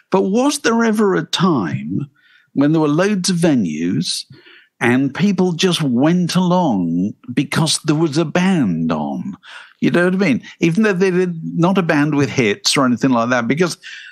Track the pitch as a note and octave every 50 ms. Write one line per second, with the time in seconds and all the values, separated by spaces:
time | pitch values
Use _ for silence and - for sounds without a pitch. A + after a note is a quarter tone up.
0 | - - - F#3+ G3 F#3+ G3 A#3+ C4 D4 C#4+ - - A#3 A3+ A#3 A#3 A3+ G#3+ G#3+
1 | G#3+ G3 F3+ E3 D#3+ - - - E3+ F#3 D#3 A#2+ F#2 D#2 - - G#2+ A2+ - C3
2 | C#3+ - _ _ _ _ _ _ _ _ - C3 C#3 D3 D#3+ D#3 D#3 D3 D3 D#3+
3 | F#3+ G3+ G#3+ F#3 F3 G3 F3+ E3 E3+ E3 C#3 A#2+ F#2+ D#2+ D2+ D2+ E2+ F2+ G#2+ D3
4 | F3+ - - - - - - - - - - - _ _ _ - - A#2 A#2+ C3
5 | C#3 - - - F3 G#3 F#3+ F3+ F3+ F3+ E3 D#3 F#3+ F#3 E3 D#3+ D#3 C3+ A#2 A#2+
6 | C#3+ D#3+ F3+ F3+ F3 D#3 - F#3 F#3 F3 F3+ F3+ F3 C#3+ G#2+ F#2+ F2 E2 E2+ F2
7 | F#2 G#2+ - _ - - A#2+ D3+ C3+ - - - E3 D3 - - - D#3 D3+ D#3
8 | E3 D#3+ C3 E3 E3 D3 - F3 F3+ F#3+ F#3+ D#3+ B2 F#2+ E2 E2 D#2+ E2 E2 D2+
9 | D2 C#2+ C2+ B1 - - - - - - - - - - _ _ - B2 D3 F3
10 | F3 F#3 F#3 F#3 G3 D3+ A#2+ - - - - - - E3 D#3+ A3 A3 G#3+ G3 F3
11 | G3 F#3+ F3 F3+ F#3 F3+ E3+ D#3+ E3 E3 E3 E3+ D#3+ F3+ F#3+ G3 F3 D#3+ E3 C#3+
12 | D3 D3+ C#3+ C#3+ C#3 B2+ - C#3 A#2+ G2+ G2+ - - - - D3+ C3 B2 B2 G#2+
13 | - C3+ B2+ A#2 A#2 B2 B2+ B2 A#2 A#2 C#3 D#3+ F3+ D#3+ - - - - - -
14 | - -